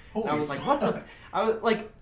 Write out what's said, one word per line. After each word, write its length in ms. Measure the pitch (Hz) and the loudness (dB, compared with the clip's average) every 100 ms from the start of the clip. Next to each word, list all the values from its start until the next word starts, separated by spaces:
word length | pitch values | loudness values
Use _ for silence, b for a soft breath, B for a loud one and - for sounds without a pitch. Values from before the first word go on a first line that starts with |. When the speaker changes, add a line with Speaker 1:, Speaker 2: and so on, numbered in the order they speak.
| B | B
Speaker 1:
And 120 | 214 214 | -4 0
I 20 | |
Speaker 2:
Holy 100 | 151 | 0
Speaker 1:
was 100 | 143 | -2
like, 160 | 139 185 | -2 0
"What 140 | 285 | 2
the 80 | 185 | 2
Speaker 2:
fuck. 80 | - | -2
Speaker 1:
f-?" 60 | B B B | B B B
I 120 | 185 | 0
was, 180 | 220 220 | 2 2
like, 300 | 233 214 - - | 2 0 -2 2